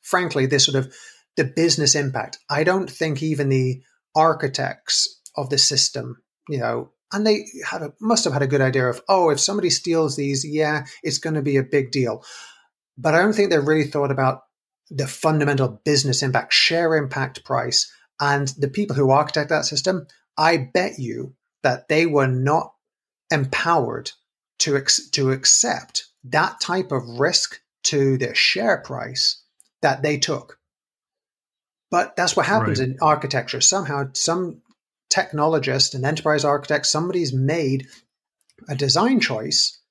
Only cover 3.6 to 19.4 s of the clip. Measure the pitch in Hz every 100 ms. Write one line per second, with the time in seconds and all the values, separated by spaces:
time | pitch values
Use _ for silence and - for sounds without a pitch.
3.6 | 127 131 _ _ _ 156 160 156 139 135
4.6 | 135 - - - - - - - 131 143
5.6 | - 139 - 123 123 120 _ _ - 139
6.6 | 117 117 - _ _ 202 214 214 - -
7.6 | - - 147 - 220 - 165 139 135 139
8.6 | 131 131 127 117 - 190 165 143 - 208
9.6 | 180 - 175 165 156 139 139 135 147 151
10.6 | 151 151 135 - 160 - 160 156 139 139
11.6 | 131 143 123 139 120 110 - - - -
12.6 | _ _ _ - 156 160 208 214 196 160
13.6 | 143 156 139 147 135 135 131 135 _ _
14.6 | _ _ _ 143 135 - 160 156 143 139
15.6 | 123 107 - 143 139 127 135 123 - -
16.6 | - 165 165 156 139 139 135 - - 127
17.6 | 123 - - - _ - 143 143 135 -
18.6 | 139 208 202 135 131 139 151 160